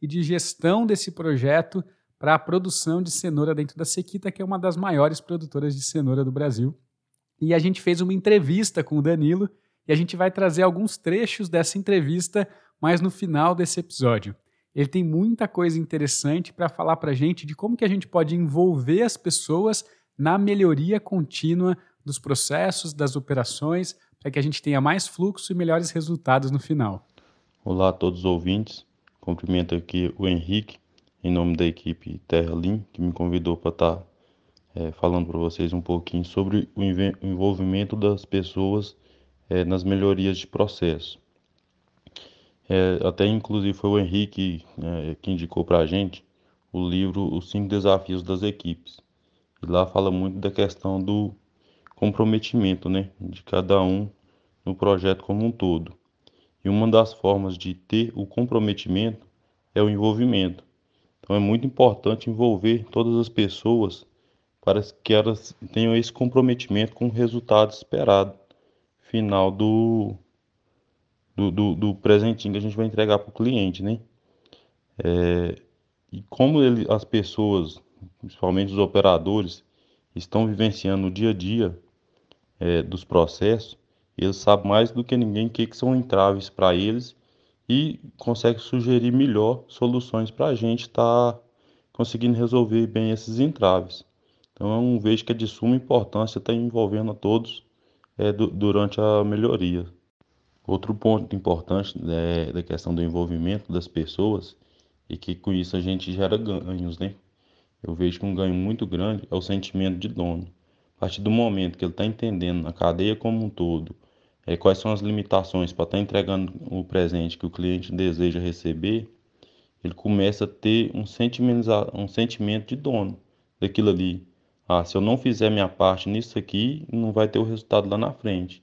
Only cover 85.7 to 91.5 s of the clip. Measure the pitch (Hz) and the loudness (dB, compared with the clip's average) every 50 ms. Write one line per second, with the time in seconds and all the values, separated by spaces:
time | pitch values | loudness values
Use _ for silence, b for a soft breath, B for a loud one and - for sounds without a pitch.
85.7 | - - - 123 131 127 120 123 - 98 95 98 98 98 95 - - - 95 92 | -4 -4 -2 0 0 0 0 2 4 4 4 4 4 2 -2 -8 -2 2 4 4
86.7 | 90 90 98 104 113 120 123 123 - _ _ _ _ _ _ _ _ _ _ - | 4 4 2 0 -2 -4 -6 -10 -16 _ _ _ _ _ _ _ _ _ _ 0
87.7 | 123 135 151 160 - - - - - - - - 120 113 - 120 120 117 - - | 0 0 0 0 -4 -8 -14 -20 -20 -10 -4 -4 -2 2 2 2 2 0 -4 -4
88.7 | - 127 117 120 127 120 113 123 120 131 135 139 110 104 107 113 127 123 - - | -2 -2 2 2 2 4 4 4 4 4 4 4 2 2 2 2 0 -2 -6 -14
89.7 | - - 127 120 120 123 123 - - 110 113 110 - - 135 156 135 113 113 117 | -6 -2 0 0 0 0 -2 -2 -2 -4 -4 -4 -2 -2 0 0 0 0 0 0
90.7 | 117 120 117 - - - 117 117 117 120 123 120 117 120 - _ | -2 -2 -4 -4 0 2 4 4 6 4 4 2 0 -2 -8 _